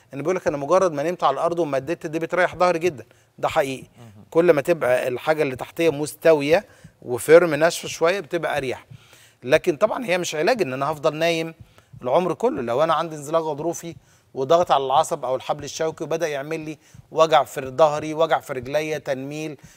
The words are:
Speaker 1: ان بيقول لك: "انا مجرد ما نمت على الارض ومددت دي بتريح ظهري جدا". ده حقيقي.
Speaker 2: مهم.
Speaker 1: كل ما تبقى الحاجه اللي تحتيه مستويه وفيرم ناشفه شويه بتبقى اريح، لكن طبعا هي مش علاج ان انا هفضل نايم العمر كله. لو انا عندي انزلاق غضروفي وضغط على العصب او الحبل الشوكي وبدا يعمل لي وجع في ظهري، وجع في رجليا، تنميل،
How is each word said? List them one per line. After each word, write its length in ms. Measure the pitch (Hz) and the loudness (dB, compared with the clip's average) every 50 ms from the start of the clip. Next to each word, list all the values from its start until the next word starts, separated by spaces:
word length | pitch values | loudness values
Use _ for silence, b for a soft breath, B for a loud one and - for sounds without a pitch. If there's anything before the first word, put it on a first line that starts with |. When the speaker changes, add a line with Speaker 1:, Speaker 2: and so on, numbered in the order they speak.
| B B - | B B -12
Speaker 1:
ان 80 | 139 | -6
بيقول 140 | 139 165 185 | -4 -4 -2
لك: 120 | 180 - | -2 -2
"انا 100 | 180 156 | -4 -4
مجرد 340 | 143 139 139 175 185 190 180 | -4 0 2 2 4 2 2
ما 120 | 156 143 143 | 0 -2 -4
نمت 200 | 170 185 - 180 | -4 -4 0 0
على 100 | 151 139 | 0 0
الارض 260 | 135 156 170 170 170 | 0 -2 -2 -2 -2
ومددت 480 | 170 147 139 135 135 147 170 165 - | -2 -2 -2 -4 -4 -4 -8 -8 -8
دي 120 | 165 151 165 | -8 -6 -6
بتريح 360 | 160 160 180 175 180 151 - | -6 -2 0 0 0 0 2
ظهري 240 | 160 180 180 175 165 | 2 2 2 2 0
جدا". 260 | 165 180 156 113 - _ b b b b b | -2 -4 -4 -6 -12 _ b b b b b
ده 100 | - 143 | -6 -6
حقيقي. 400 | 143 - 160 147 135 131 - - - _ | -2 0 0 -2 -2 -4 -8 -12 -18 _
Speaker 2:
مهم. 280 | - 120 113 101 107 98 - | -20 -20 -20 -20 -20 -10 -2
Speaker 1:
كل 220 | - 160 170 175 156 | 0 4 6 6 4
ما 80 | 143 | 4
تبقى 460 | 127 175 175 156 139 123 127 127 123 | 4 0 0 0 2 2 2 2 0
الحاجه 360 | 127 123 117 - 156 160 151 156 | -2 -4 -4 0 0 0 0 0
اللي 120 | 139 127 | -2 -4
تحتيه 340 | 127 131 - - - 165 165 | -6 -10 -8 -4 0 0 0
مستويه 760 | 143 143 151 143 - - - 165 160 147 139 143 160 196 214 B B B B B B B | 0 0 -4 -8 -4 2 4 4 4 4 4 2 2 2 0 B B B B B B B
وفيرم 540 | - - 123 117 - - 156 170 180 165 151 | -10 -8 -6 -2 6 8 8 8 8 6 2
ناشفه 320 | 143 156 175 170 - - | 2 2 0 0 -2 -8
شويه 320 | 151 - - 165 165 190 202 | -10 -4 0 0 0 0 -2
بتبقى 380 | 165 131 175 170 151 143 127 | -4 -6 -6 -6 -4 -4 -4
اريح، 280 | 147 135 123 107 - - - B B B B B B B B B B B | -4 -4 -6 -6 -8 -10 -18 B B B B B B B B B B B
لكن 320 | 123 147 156 - 185 160 | 2 2 2 4 2 0
طبعا 280 | 135 214 214 285 - 247 | 2 2 0 0 0 -2
هي 120 | 190 175 | -2 -2
مش 180 | 185 170 - - | -2 -2 -4 -4
علاج 260 | 151 156 208 262 226 | -2 0 2 2 0
ان 120 | 175 131 127 | 0 -4 -4
انا 180 | 135 139 151 | -4 -4 -4
هفضل 240 | 160 151 135 160 147 | -4 -2 -2 -2 0
نايم 380 | 156 165 170 170 165 160 165 165 - - b b b b b b - | 0 0 0 0 0 -4 -6 -10 -16 -20 b b b b b b -8
العمر 320 | - 127 131 170 185 170 156 | -2 2 2 2 2 2 0
كله. 280 | - - 247 - 170 | 0 -2 -2 0 -2
لو 220 | 120 117 117 135 156 | -2 -2 0 2 2
انا 100 | 165 160 | 2 2
عندي 220 | 151 165 165 156 | 0 0 -4 -8
انزلاق 260 | 151 143 139 160 165 | -12 -6 -2 -2 -2
غضروفي 540 | 160 160 147 139 156 170 165 - - 170 156 - b b b b b b b | 0 -2 -4 -4 -4 -6 -6 -6 -10 -14 -16 -16 b b b b b b b
وضغط 380 | 131 135 135 165 170 175 - | -4 0 4 4 4 4 4
على 140 | 160 139 139 | 2 0 2
العصب 400 | 131 131 151 156 - 175 151 135 | 2 2 2 2 0 -2 -6 -4
او 100 | 123 131 | -4 -4
الحبل 280 | 127 - - 151 147 143 | -4 -4 -4 -6 -6 -8
الشوكي 400 | 135 - - 160 160 156 - 165 | -10 -6 -6 -4 -4 -4 -6 -6
وبدا 240 | 147 170 165 170 | -6 -4 -4 -4
يعمل 320 | 160 147 135 139 151 160 160 | -4 -4 -6 -6 -8 -8 -8
لي 180 | 156 156 151 - b b b b b b | -8 -10 -14 -14 b b b b b b
وجع 320 | 147 151 160 165 156 151 135 | 2 2 4 6 6 4 4
في 180 | - - 151 | 2 -4 -8
ظهري، 520 | 131 131 131 131 160 151 147 151 151 156 156 | -8 -4 2 4 4 4 4 0 -4 -4 -2
وجع 260 | 156 165 156 156 135 | 0 0 2 0 0
في 140 | - - 143 | -2 -4 -8
رجليا، 440 | 131 120 127 143 151 156 156 156 | -8 -6 -4 -2 -2 -2 -2 -6
تنميل، 600 | 143 - 151 139 127 135 139 147 151 156 156 143 - B B B | -6 -4 -6 -6 -6 -6 -10 -10 -8 -10 -10 -12 -14 B B B